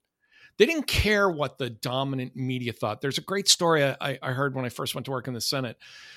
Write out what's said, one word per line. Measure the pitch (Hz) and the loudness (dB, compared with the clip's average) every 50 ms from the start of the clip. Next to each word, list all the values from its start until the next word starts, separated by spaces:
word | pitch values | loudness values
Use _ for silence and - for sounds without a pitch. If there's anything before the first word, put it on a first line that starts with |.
| _ _ _ _ _ _ _ _ - - _ | _ _ _ _ _ _ _ _ -20 -4 _
They | - 208 | 4 4
didn't | 254 330 311 - | 4 4 2 -2
care | - - - - 202 214 202 202 190 | 0 2 2 4 4 4 4 4 2
what | 170 147 147 131 - - | 2 0 -2 -4 -4 -4
the | 131 120 | -6 -6
dominant | 117 107 - 135 123 131 139 139 135 131 127 131 - | -6 -6 -6 -4 -2 -2 -2 -2 -2 -4 -4 -6 -6
media | 139 131 131 127 123 123 117 110 | -4 -4 -2 -2 -2 -2 -4 -4
thought. | - - 110 107 - | -2 -2 -4 -2 -2
There's | - 139 131 - | -2 -4 -4 -4
a | 151 | -4
great | - 190 202 190 - | -4 -4 0 2 2
story | - - 175 170 165 151 143 | 2 4 4 4 4 4 4
I, | 139 127 - - 143 131 - - | 2 0 -2 -4 -6 -6 -4 -4
I | 131 127 | -4 -2
heard | 131 139 139 131 | 0 -2 -2 -2
when | 156 151 | -4 -6
I | 123 | -6
first | - - 147 - - | -6 -6 -6 -6 -6
went | 135 113 | -6 -6
to | - | -6
work | 135 127 - | -6 -6 -6
in | 139 123 | -6 -6
the | 113 | -4
Senate, | - - 151 135 131 117 - - - - - - - - - | -2 -2 -2 -2 -2 -4 -6 -10 -16 -20 -20 -20 -20 -20 -20